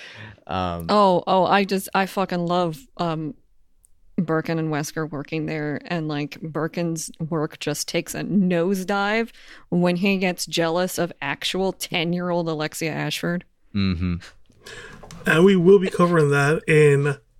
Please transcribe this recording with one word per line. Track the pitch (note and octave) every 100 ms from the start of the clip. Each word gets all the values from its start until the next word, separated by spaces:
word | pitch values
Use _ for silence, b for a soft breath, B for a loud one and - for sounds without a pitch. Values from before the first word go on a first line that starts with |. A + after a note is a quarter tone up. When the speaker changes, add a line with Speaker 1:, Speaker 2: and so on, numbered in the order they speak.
| B B A2 G#2 -
Speaker 1:
Um, | F2+ F2+ E2+ E2+
Speaker 2:
Oh, | G#3 G3+ F3 -
oh, | F#3+
I | F3 G3
just, | G3 F#3+ -
I | F#3+ F#3+
fucking | - F#3 F3+ F3
love, | F3+ F3 D#3 - -
um, | F3 D#3+ D#3 - _ _ _ _ _ _ - -
Birkin | D#3+ D#3+ D#3+ E3
and | D#3+
Wesker | D3+ D3+ - D#3
working | D3+ - D#3+ D#3
there, | D#3 D3+ C#3
and, | - F3 D#3
like, | D3 D3 -
Birkin's | D#3+ D3+ D#3+ F3+ E3+ D#3+ - - D#3
work | E3 D3+ -
just | - D3 -
takes | F3 F3 -
a |
nosedive | D3+ F#3+ F3+ E3+ F3 G3 F#3 G3+ G3+ A3 A#3 - B B B
when | F3 F3 F3
he | G3 G3
gets | F#3 F3+ -
jealous | D#3+ E3 E3+ F3+ -
of | E3+ -
actual | C#3 D3 - F#3 F#3+
ten-year-old | F3+ - F3 E3 F3 F3+ F3 E3
Alexia | D#3 D#3 - D#3+
Ashford. | C#3+ D3 - E3 F3 - _ _
Speaker 1:
Mm-hmm. | G2+ F#2+ E2+ F2+ F2 - - - _ - B B B B - -
Speaker 3:
And | D#3+
we | F#3+
will | F#3+ E3+ G3+
be | F#3
covering | - F3 E3+ D3
that | C#3+ C#3+ D#3+ -
in | D#3 D3 C#3 C#3+ C#3 _ _